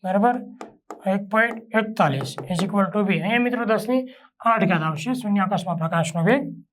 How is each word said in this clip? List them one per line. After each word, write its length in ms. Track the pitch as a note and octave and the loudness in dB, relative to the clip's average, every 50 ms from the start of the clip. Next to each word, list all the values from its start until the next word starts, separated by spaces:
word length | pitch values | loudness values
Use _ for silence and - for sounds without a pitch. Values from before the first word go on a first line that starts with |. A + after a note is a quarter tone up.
| - | -2
બરાબર? 320 | F#3 F#3 G3+ G#3+ A#3+ B3 B3+ - - - - - - - _ _ _ - - - | 2 2 4 4 2 0 0 -6 -12 -16 -18 -18 -18 -18 _ _ _ -18 -6 -2
એક 160 | F#3+ F#3+ G3+ G3+ F#3+ | -2 -2 -2 -2 0
પોઇન્ટ 440 | G#3+ A3 A3+ A#3+ A#3+ A3+ - - - A3 | 2 2 2 2 0 -8 -12 -2 -2 0
એકતાલીસ 520 | A3 G#3+ A3 - F#3+ D3+ C3+ C3+ C3 - - - - - | 0 0 0 2 2 2 2 -2 -4 -6 -8 -10 -6 -4
is 80 | F#3 E3+ F#3 | -2 -2 -2
equal 220 | G3 G#3 G3+ F#3+ F#3 - | 0 2 0 0 2 0
to 60 | G#3 G3+ F#3+ | 0 0 2
વી. 120 | F#3 D#3+ | 0 0
અહીંયા 260 | D#3+ G3 A3+ A#3+ A#3+ | 0 0 0 2 2
મિત્રો 180 | B3 B3+ A3+ A#3 | 0 0 -2 0
દસની 380 | G#3+ A3 G3 - A3 B3+ C4 C4 - - - - - _ _ - | 0 0 0 0 0 0 0 -2 -4 -14 -20 -20 -20 _ _ 0
આઠ 220 | A#3 A3+ A3 G3 F#3 | 2 2 4 4 2
ઘાત 140 | F3+ E3 | 2 2
આવશે. 320 | D#3 D#3+ D#3 D#3 - A#3+ B3+ | 0 0 -2 -4 -4 -4 -4
શૂન્યાવકાશમાં 680 | B3 A3 G#3 G3+ G3+ F#3+ F#3+ G#3 F3+ - F#3 E3+ - | -4 -2 -2 0 0 0 0 0 -2 -2 -4 -4 -2
પ્રકાશનો 420 | D#3+ D#3+ E3+ E3+ D#3+ - - E3+ E3 | -2 0 0 0 0 0 0 0 4
વેગ 180 | G3 A#3+ C#4+ C#4+ - - - - _ | 4 4 2 0 -4 -10 -14 -18 _